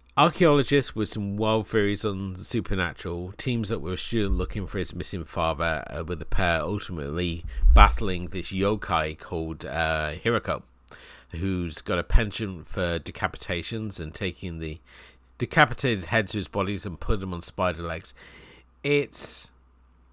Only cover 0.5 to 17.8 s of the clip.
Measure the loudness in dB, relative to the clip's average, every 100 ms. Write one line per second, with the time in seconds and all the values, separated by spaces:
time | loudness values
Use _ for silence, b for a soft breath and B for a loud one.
0.5 | 6 4 2 2 -2 -2 -2 -2 0 2
1.5 | 2 2 2 2 0 -2 -2 -6 -6 -4
2.5 | -4 -2 0 -2 -4 -8 -6 -8 -6 -4
3.5 | -2 -2 -4 -4 -6 -2 0 2 0 0
4.5 | -4 -4 -4 -4 -4 -4 -4 -6 -2 0
5.5 | 0 -2 -2 -6 -8 -6 -6 0 2 4
6.5 | 2 0 -4 -6 -8 -6 -2 -2 -4 -8
7.5 | B B 12 10 8 0 -2 -4 -6 -4
8.5 | 0 2 0 0 0 0 -4 -8 -6 -6
9.5 | -8 -6 -2 0 0 -4 -4 -2 -2 -2
10.5 | -6 -8 _ -20 B B B B -4 -2
11.5 | -2 -2 -4 -2 -4 4 4 4 -4 -6
12.5 | -8 -8 -4 -2 -2 -4 -6 -6 -6 -6
13.5 | -6 -6 -6 -6 -6 -8 -6 -6 -6 -10
14.5 | -8 -8 -10 -16 B B B _ -8 -2
15.5 | 4 4 4 -2 -2 0 0 0 -2 -4
16.5 | -4 -2 -4 -6 -6 0 0 -2 -6 -6
17.5 | -2 -2 -2